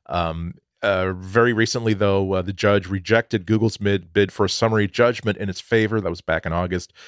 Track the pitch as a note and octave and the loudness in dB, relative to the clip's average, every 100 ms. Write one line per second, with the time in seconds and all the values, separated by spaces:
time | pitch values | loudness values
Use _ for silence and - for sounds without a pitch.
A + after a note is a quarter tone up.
0 | - E2+ E2+ E2 E2+ - _ - G#2 F#2+ | -8 -4 -4 -4 -8 -12 _ -6 -2 0
1 | F#2 F#2 F#2 A2 A#2+ A2 A2+ B2 A2+ G2+ | -2 -4 -2 2 4 4 0 0 -2 0
2 | G2+ G2 F#2+ F#2 F2 F#2+ G#2 G2+ F2+ F#2+ | 2 2 0 -2 -4 0 2 2 0 -4
3 | F2+ A2+ - A2 F2 A2 A2+ - G2+ G2+ | 2 0 2 -4 0 0 0 0 -2 -2
4 | F2 G#2 G2 - G2 - A2+ A2 G2+ - | 0 0 0 2 -2 0 0 2 0 2
5 | A#2+ A#2 G#2+ - G2+ F2+ - A2+ G#2+ A2 | 0 2 -4 -4 -6 -8 0 2 2 0
6 | F2+ E2+ - D#2+ - E2+ F2+ F2+ - _ | -4 -6 -2 -2 -2 -2 -2 -4 -6 _